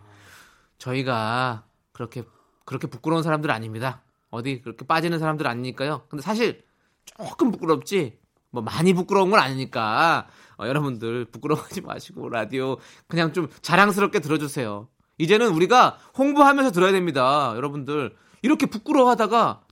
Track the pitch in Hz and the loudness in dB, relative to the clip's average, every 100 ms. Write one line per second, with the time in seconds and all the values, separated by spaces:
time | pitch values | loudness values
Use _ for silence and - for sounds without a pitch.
0 | 101 - - - - _ _ - 127 131 | -20 -20 -20 -20 -20 _ _ -14 -6 -4
1 | 131 117 110 120 127 110 - _ _ - | -2 -2 -2 -2 -2 -6 -12 _ _ -14
2 | 117 127 110 _ _ _ - 131 143 120 | -12 -12 -16 _ _ _ -12 -10 -10 -8
3 | 156 165 160 156 151 110 113 110 131 127 | -4 -2 0 -2 -2 -6 -8 -8 -8 -8
4 | _ _ _ 113 127 127 117 - 135 160 | _ _ _ -8 -6 -8 -10 -10 -2 -2
5 | 170 165 160 151 143 120 127 113 139 147 | 0 -2 -2 -2 -4 -4 -6 -6 -6 -6
6 | - 147 165 214 214 - _ _ _ _ | -10 -10 -4 0 0 -2 _ _ _ _
7 | - - 202 - 277 - 165 147 - 196 | -20 -16 -8 0 0 0 0 0 0 -2
8 | 131 - _ _ _ 127 110 101 175 180 | -4 -8 _ _ _ -10 -6 0 2 2
9 | 180 202 190 208 135 135 131 123 110 117 | 2 2 4 4 2 -2 -6 -4 -2 2
10 | 165 143 - _ - - 113 143 143 117 | 2 0 -4 _ -20 -10 -4 -2 -2 -4
11 | 113 120 117 - 147 151 - 190 - - | -6 -6 -8 -8 -4 -4 -4 -12 -12 -12
12 | - - 127 117 107 131 131 127 - - | -14 -14 -8 -6 -4 -4 -4 -6 -12 -20
13 | - 165 165 175 160 - - 175 202 196 | -6 -2 0 0 -6 -6 0 4 4 4
14 | 196 202 143 156 147 147 113 101 120 _ | 0 0 -2 -4 -4 -6 -6 -8 -14 _
15 | _ - 160 214 240 160 180 247 185 - | _ -4 2 4 4 2 4 6 4 2
16 | - - 277 285 277 285 269 175 190 196 | -8 -2 2 6 6 6 2 4 4 4
17 | 175 139 127 147 135 110 143 143 131 147 | 2 2 2 2 0 -2 -6 -6 -6 -4
18 | 123 - _ _ 233 311 269 214 - 302 | -6 -8 _ _ 0 2 0 -4 0 4
19 | 247 240 214 233 165 104 _ | 4 4 2 2 2 -2 _